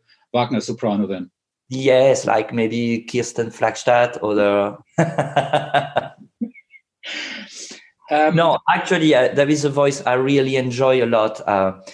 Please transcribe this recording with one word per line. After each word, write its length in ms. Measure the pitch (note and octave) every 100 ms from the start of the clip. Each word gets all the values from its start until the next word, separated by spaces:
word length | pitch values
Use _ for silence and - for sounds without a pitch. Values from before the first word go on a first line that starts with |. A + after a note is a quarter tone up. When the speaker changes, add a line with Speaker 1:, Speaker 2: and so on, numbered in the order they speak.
| _ _ _
Speaker 1:
Wagner 280 | A#2+ A#2+ A#2
soprano 460 | - A2 A2+ G2+ G2
then? 240 | F#2+ F2 _ _ _ _
Speaker 2:
Yes, 580 | B2+ C3+ B2+ C3+ C3 -
like 260 | A2 A2 A#2+
maybe 460 | A2+ A#2 A#2 A#2 -
Kirsten 400 | B2 A#2 - A2+
Flagstad 720 | - A#2 - - A#2+ A#2+ -
or 120 | G#2 G#2
the 420 | G2+ G2+ G2+ G2+ _ -
<laughs> 1120 | - - D3 - - D3 D3 C#3+ D3+ C#3 - - - _ A#3 - _ - _ _ - D4+ - - - - - - - _ -
Speaker 1:
Um, 260 | D3+ D#3 E3
Speaker 2:
No, 220 | E3 C3+ -
actually, 460 | F3+ - F3+ D#3+ C3+
uh, 140 | B2+ C3+
there 140 | C#3+
is 160 | D3 C#3+
a 60 |
voice 340 | C3+ C#3+ C#3 -
I 80 | B2+
really 400 | C3 C#3+ C3+ C3+
enjoy 460 | B2+ A#2+ C3+ C3
a 40 | A#2
lot, 340 | A#2 G#2+ G#2+ -
uh, 240 | G2+ F#2+ F#2 -